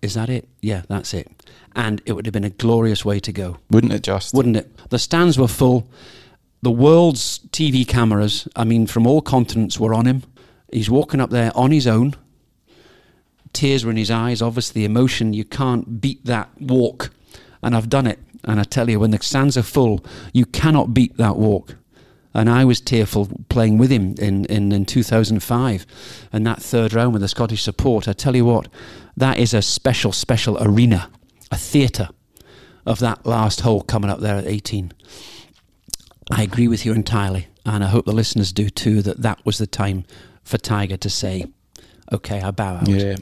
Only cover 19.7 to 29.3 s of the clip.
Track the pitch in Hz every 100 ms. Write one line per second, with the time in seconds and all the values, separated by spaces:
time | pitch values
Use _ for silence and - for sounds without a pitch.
19.7 | 143 120 98 - - - 123 120 - 156
20.7 | 156 - 117 120 - 110 98 107 98 -
21.7 | - _ _ _ _ _ 107 113 120 131
22.7 | 120 - 117 104 104 101 - - 120 113
23.7 | 107 127 127 95 - 101 98 - 107 101
24.7 | 101 95 127 113 113 107 110 - 180 131
25.7 | 95 - - - - - 110 110 - -
26.7 | 120 110 113 123 107 101 - 113 110 -
27.7 | - 139 110 107 101 139 127 117 113 -
28.7 | - - - - - 131